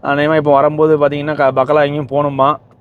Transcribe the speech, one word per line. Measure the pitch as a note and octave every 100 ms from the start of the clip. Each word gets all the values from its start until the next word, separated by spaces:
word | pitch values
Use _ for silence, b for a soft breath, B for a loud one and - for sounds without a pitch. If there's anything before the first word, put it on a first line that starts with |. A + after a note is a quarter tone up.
அநேகமாக | C#3 C#3+ D3 D#3
இப்போ | D3
வரும்போது | C#3 D3+ D3+ D#3 D#3
பார்த்தீங்கன்னா | C#3+ C#3+ D3
க-, | D3 C3+ C3
பக்கலா | C3 D3+
எங்கேயும் | C#3+ D3 C3
போகணுமா, | C#3 D3 C3+ C3+ D3+ _ _